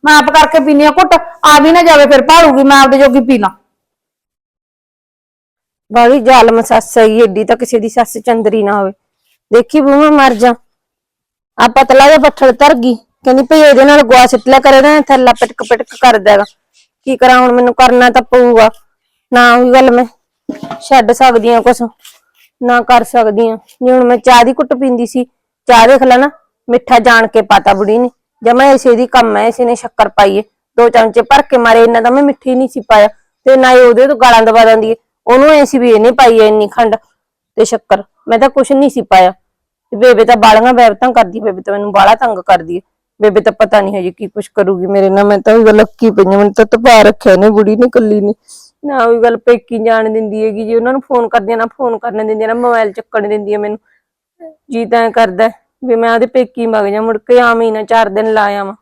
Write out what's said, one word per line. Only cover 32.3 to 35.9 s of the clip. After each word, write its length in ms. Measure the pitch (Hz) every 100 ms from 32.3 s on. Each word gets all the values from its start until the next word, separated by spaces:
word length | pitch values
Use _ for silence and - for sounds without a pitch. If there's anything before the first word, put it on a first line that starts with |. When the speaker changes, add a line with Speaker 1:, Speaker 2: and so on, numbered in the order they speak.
| - 262
Speaker 2:
ਨਹੀਂ 140 | 254 262
ਸੀ 120 | 262
ਪਾਇਆ, 280 | 214 214 208 - _ _ 262
ਤੇ 100 | 262
ਨਾ 160 | 254
ਇਹ 100 | 254
ਉਹਦੇ 240 | 247 233 269
ਤੋਂ 100 | 262
ਗਾਲਾਂ 260 | 254 233
ਦਵਾ 220 | 226 226
ਦਿੰਦੀ 260 | 226 220 220
ਏ। 40 | 226 _ _ -
ਉਹਨੂੰ 240 | 254 294
ਐ 140 | 302
ਸੀ 140 | 285 269
ਵੀ 120 | 240